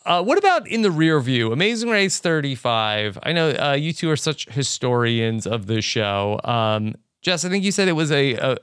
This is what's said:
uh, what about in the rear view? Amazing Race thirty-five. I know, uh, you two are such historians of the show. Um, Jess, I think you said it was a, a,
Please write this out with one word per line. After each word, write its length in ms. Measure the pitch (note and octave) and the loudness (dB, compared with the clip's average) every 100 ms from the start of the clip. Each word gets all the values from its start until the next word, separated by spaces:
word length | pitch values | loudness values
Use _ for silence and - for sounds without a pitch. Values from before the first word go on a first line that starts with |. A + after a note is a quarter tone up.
| - | 0
uh, 160 | F3 | 0
what 160 | G3 F#4 | 2 2
about 300 | G4 E4+ - | 4 2 0
in 140 | A3+ | 0
the 100 | G#3 | 0
rear 280 | D#3 D#3+ D3+ | 4 4 4
view? 320 | B2 B2 A2+ | 2 2 2
Amazing 360 | B2+ G3+ A#3 A#3 | 2 0 0 0
Race 300 | G#3+ F#3+ - | 0 0 0
thirty-five. 1000 | F3 D#3 C#3+ B2+ A#2+ A2+ G#2+ G#2+ G#2+ - | 0 0 -2 -4 -2 0 0 -2 -4 -6
I 80 | - | -4
know, 200 | E3+ D#3+ | 0 0
uh, 220 | - C#3+ | 0 0
you 200 | C#3 D#3 | 0 -2
two 160 | D#3 E3 | -2 -2
are 80 | D3+ | -2
such 320 | D#3+ C#3+ - | -2 -6 -6
historians 1000 | C#3+ B2+ - B2+ A#2+ A#2 A#2 A2+ A2 G2 | -4 -4 -2 0 0 2 0 0 -2 -4
of 200 | A2+ G2 | -4 -2
the 140 | A2 | -2
show. 600 | - A2+ G2+ G2+ G2+ G#2+ | -2 -2 0 0 0 -2
Um, 520 | - A#2 A2 G#2+ G#2+ - _ _ | -2 0 2 0 -2 -8 _ _
Jess, 240 | - F3 F3+ | -2 -2 0
I 40 | |
think 140 | G3 | -2
you 80 | G3 | 0
said 160 | G3 F#3 | 2 2
it 60 | |
was 180 | D#3 D#3 | 2 2
a, 220 | C#3+ C#3 | 2 2
a, 240 | A2 C3+ A#2+ | 0 -2 -2